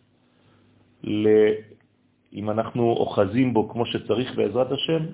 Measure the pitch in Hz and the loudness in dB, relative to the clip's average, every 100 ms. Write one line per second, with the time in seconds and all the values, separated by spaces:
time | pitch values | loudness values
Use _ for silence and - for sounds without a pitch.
0 | _ _ _ _ _ _ _ _ _ _ | _ _ _ _ _ _ _ _ _ _
1 | - 107 107 107 107 107 - - _ _ | -6 0 4 6 4 2 -8 -20 _ _
2 | _ _ _ 104 104 107 - 123 117 - | _ _ _ -10 -6 -4 -4 0 0 2
3 | - - 98 117 127 110 107 117 113 110 | 0 0 0 2 2 2 -2 -4 -4 -4
4 | - 107 127 110 107 113 127 139 - 160 | -2 -2 -2 -2 -2 0 -2 -2 -2 -4
5 | 160 | -4